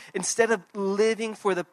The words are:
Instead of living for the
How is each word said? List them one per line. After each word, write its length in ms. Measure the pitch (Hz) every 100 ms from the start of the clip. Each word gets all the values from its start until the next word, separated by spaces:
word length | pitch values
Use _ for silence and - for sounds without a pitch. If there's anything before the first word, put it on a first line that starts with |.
| -
Instead 380 | 196 180 - 226
of 100 | 214 -
living 640 | 208 196 202 220 214 226 214
for 200 | 202 180
the 100 | 165